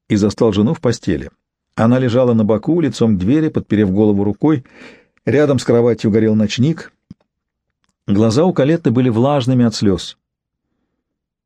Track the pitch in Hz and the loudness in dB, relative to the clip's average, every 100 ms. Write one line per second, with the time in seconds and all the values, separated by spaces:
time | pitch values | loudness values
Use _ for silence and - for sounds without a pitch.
0 | - 107 101 - 117 98 110 165 123 - | -4 0 0 0 0 2 0 0 -4 -4
1 | - 76 69 - _ _ _ - 113 127 | -4 -6 -8 -20 _ _ _ -2 0 2
2 | 131 120 123 113 104 107 - 170 147 - | 0 0 2 2 0 0 -2 -2 -2 -2
3 | 117 98 90 151 156 107 - 104 101 95 | 0 0 0 0 -2 -4 -2 0 2 2
4 | 107 101 101 98 147 151 - - - - | 2 0 -2 -2 0 -2 -6 -20 -20 -20
5 | _ _ - 131 147 135 - 117 120 110 | _ _ -2 0 2 0 0 2 2 0
6 | 117 107 110 107 104 - 139 160 - _ | 0 2 2 0 0 0 -2 -2 -10 _
7 | - - _ _ _ _ _ _ _ _ | -20 -20 _ _ _ _ _ _ _ _
8 | - 101 113 113 180 175 135 165 143 117 | -4 0 2 2 0 0 0 0 0 0
9 | 127 110 135 147 120 127 120 - 107 87 | 0 0 0 0 0 0 0 0 -2 -2
10 | - - _ _ _ _ _ _ _ _ | -6 -20 _ _ _ _ _ _ _ _
11 | _ _ _ _ | _ _ _ _